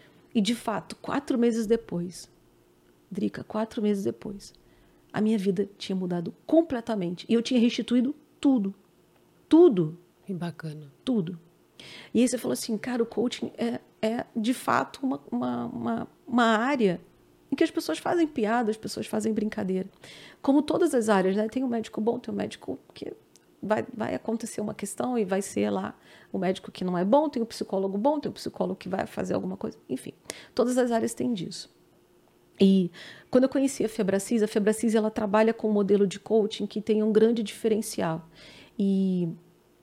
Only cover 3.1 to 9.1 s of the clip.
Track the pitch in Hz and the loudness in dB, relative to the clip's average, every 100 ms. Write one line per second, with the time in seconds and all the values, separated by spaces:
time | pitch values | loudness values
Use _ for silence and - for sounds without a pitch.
3.1 | 196 208 - - 214 220 - 208 202 214 | -4 -4 -4 -6 -4 -4 -2 0 0 -2
4.1 | 226 - 202 - - _ _ _ _ _ | -6 -10 -12 -16 -20 _ _ _ _ _
5.1 | - 214 226 190 190 202 - - 190 185 | -2 0 2 0 0 -4 -8 -6 -4 -2
6.1 | 175 165 - - 320 330 247 226 220 175 | -4 -6 -10 2 4 4 -2 -4 -2 -2
7.1 | 175 - 226 233 254 233 - - 240 247 | -6 0 0 4 4 4 2 0 2 2
8.1 | - _ _ 285 254 196 - _ _ _ | -2 _ _ 2 4 2 -6 _ _ _